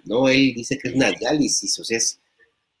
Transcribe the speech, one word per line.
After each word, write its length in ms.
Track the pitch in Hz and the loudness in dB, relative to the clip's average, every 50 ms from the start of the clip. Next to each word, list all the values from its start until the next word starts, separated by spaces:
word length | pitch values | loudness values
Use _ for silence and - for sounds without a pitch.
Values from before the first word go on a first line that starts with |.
| - | -8
¿no? 240 | - 104 123 135 135 | -2 0 2 2 4
Él 240 | 131 135 135 135 120 | 4 4 4 2 0
dice 240 | 117 120 - 135 | -2 -6 -6 -6
que 120 | - - 127 | -4 -4 -4
es 40 | 120 | 0
una 160 | 131 131 120 | 2 2 2
diálisis, 680 | - - 113 123 151 151 135 107 - - - - - - | 0 0 -2 0 2 2 2 2 0 -2 -2 -4 -6 -6
o 40 | - | -4
sea, 140 | - 113 | -4 -2
es, 220 | 113 - - - _ _ _ _ _ _ _ _ _ _ _ _ _ | 0 0 -2 -4 _ _ _ _ _ _ _ _ _ _ _ _ _